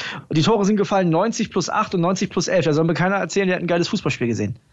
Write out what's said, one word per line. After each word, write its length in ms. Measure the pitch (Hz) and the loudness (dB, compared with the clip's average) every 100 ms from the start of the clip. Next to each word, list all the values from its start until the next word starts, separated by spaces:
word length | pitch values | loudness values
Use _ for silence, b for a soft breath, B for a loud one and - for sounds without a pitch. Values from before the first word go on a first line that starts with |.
| B 170 B | B -12 B
Die 100 | 156 | 0
Tore 240 | 151 220 196 | 2 4 2
sind 120 | 214 | 2
gefallen, 320 | 208 196 180 | 2 2 2
neunzig 420 | 160 220 226 220 | 2 0 -2 -4
plus 180 | 196 156 | -2 -2
acht 240 | 202 208 | -2 -2
und 80 | 185 | 0
neunzig 280 | 170 190 190 | 0 0 -2
plus 180 | - 151 | -2 0
elf. 180 | 185 160 | 2 2
Da 80 | |
soll 120 | 151 165 | 2 2
mir 80 | |
keiner 240 | 151 180 196 | 0 0 0
erzählen, 300 | 185 196 190 | -2 0 0
der 100 | 180 | 0
hat 60 | |
ein 40 | 170 | 0
geiles 220 | 170 170 | 0 0
Fußballspiel 380 | 202 151 - 117 | -2 -2 -2 -2
gesehen. 300 | 110 104 - _ | -2 -4 -6 _